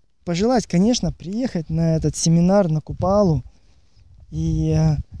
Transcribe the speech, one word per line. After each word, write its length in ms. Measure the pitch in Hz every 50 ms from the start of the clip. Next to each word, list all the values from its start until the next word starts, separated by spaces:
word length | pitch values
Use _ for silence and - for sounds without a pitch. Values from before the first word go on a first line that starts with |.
| _ _ _ _ _
пожелать, 420 | 175 170 170 208 240 262 226 -
конечно, 460 | - - 170 196 226 254 - - 160
приехать 580 | - - - 170 202 226 262 - - 175 151 -
на 260 | 160 165 165 165 160
этот 200 | 160 156 151 -
семинар, 520 | - - 170 165 170 175 180 196 208 196 160
на 100 | 156 156
Купалу. 600 | - - - - - 180 196 208 208 180 156 131 - - - _ _ _ _ _ _ _ _ _ - - - - - -
И, 440 | 151 156 160 165 160 160 156 156 156 156
э, 180 | 160 160 147 - - - - -